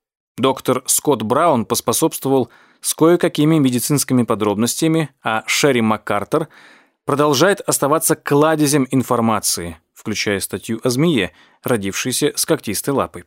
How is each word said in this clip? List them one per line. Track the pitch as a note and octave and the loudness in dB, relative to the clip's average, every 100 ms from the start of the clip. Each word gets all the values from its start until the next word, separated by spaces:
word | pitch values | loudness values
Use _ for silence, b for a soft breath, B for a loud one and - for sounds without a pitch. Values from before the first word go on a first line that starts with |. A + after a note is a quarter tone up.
| _ _ _ - | _ _ _ -2
Доктор | C3 C3+ - B2+ - | 0 0 -2 -2 -2
Скотт | - - B2 | -2 0 0
Браун | G#2+ C3 E3+ B2+ | 0 2 2 2
поспособствовал | G#2+ A#2+ - A2+ D#3+ - C3+ C3+ A#2 b b b | 0 -4 -2 0 -2 -2 0 0 0 b b b
с | - | -8
кое-какими | - D#3+ F3 E3+ - D3+ D#3+ | 2 4 4 2 2 2 4
медицинскими | C3+ B2 - C#3+ - B2+ | 2 0 0 -2 2 0
подробностями, | A#2 A2 G#2 G2+ A#2 - D#3+ D#3+ D3+ _ | 2 0 0 0 -2 0 0 0 -4 _
а | A#2 A2 - | -4 -4 -4
Шерри | - D3 B2 | 0 2 2
Маккартер | A2 G#2+ - G#2 G#2 D#3 D#3+ b b b b b | 0 -2 -2 -4 -2 -4 -4 b b b b b
продолжает | - C3+ D3+ B2+ F#3 G3 | -4 0 2 2 2 0
оставаться | - C#3 C#3 D#3+ - D#3+ | -2 -2 0 0 0 -2
кладезем | - C#3+ D#3 D#3 D3 D3 B2+ | 0 2 2 2 2 0 0
информации, | C3+ A#2 A#2+ A2+ G#2 - - E2+ D#2+ _ | -2 0 0 0 0 -2 -6 -8 -12 _
включая | - - G2+ - G2 | -14 -8 -6 -2 -4
статью | - G2+ - A2 | -4 -8 -8 -4
о | C3 | -2
змее, | B2 E3+ C3+ F2 b b b | 0 2 0 -2 b b b
родившейся | - A#2+ G2 - C3 A#2+ D3 - | -4 -2 -2 -6 -6 -2 -2 -2
с | |
когтистой | - D3+ - F3+ - | -2 -2 -4 -6 -4
лапой. | C3+ F2+ F2 | -2 -4 -8